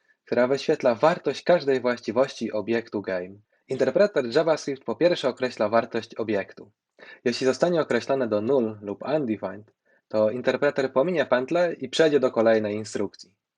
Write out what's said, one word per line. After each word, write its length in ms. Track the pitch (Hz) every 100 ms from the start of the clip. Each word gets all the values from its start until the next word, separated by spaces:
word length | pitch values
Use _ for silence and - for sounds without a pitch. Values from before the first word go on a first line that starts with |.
| _ _
która 220 | - 120 123
wyświetla 480 | 135 - 151 131
wartość 480 | 110 156 180 147 131
każdej 380 | - 175 139 131
właściwości 720 | 123 120 - 113 139 - 113
obiektu 500 | 107 101 117 113 107
game. 320 | 95 92 92 98 _ _ -
Interpreter 680 | 131 135 180 202 156 123 139
JavaScript 480 | 160 147 147 135
po 120 | - 110
pierwsze 320 | 170 170 110
określa 400 | - 127 - 107
wartość 460 | 117 120 117 -
obiektu. 560 | - 110 98 92 - - _ _ _ - -
Jeśli 220 | 123 117 131
zostanie 340 | 131 175 165
określone 480 | 139 117 - 139 117
do 120 | 104
null 380 | 110 139 110 104
lub 220 | 101 98 117
undefined, 640 | 156 120 101 95 101 107 _ _ _ -
to 220 | 110 107
interpreter 600 | 123 127 117 147 139 131
pominie 340 | 131 165 165 123
pętlę 480 | 123 131 170 175
i 140 | - 127
przejdzie 320 | - 160 143
do 100 | 123
kolejnej 460 | 117 113 110 107 107
instrukcji. 580 | 107 104 98 - - _ _